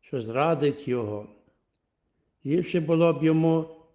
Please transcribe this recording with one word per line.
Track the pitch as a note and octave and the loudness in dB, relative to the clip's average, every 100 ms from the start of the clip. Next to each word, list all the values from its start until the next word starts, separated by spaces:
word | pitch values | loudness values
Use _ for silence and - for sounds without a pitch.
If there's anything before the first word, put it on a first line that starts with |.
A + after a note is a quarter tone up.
що | _ C#3 | _ -8
зрадить | A2 C3 D#3 D#3+ D3 C#3+ - | -4 0 2 2 0 -2 -4
його. | B2 G#2+ G#2 A2 - _ _ _ _ _ _ _ _ _ _ C3 | -4 -4 -8 -12 -20 _ _ _ _ _ _ _ _ _ _ -4
Ліпше | D#3+ E3+ F3+ | -2 0 -2
було | D#3 E3 E3 | 0 2 4
б | D3+ | 2
йому | D#3+ D#3+ E3 E3 D#3+ - _ | 2 2 2 2 -2 -12 _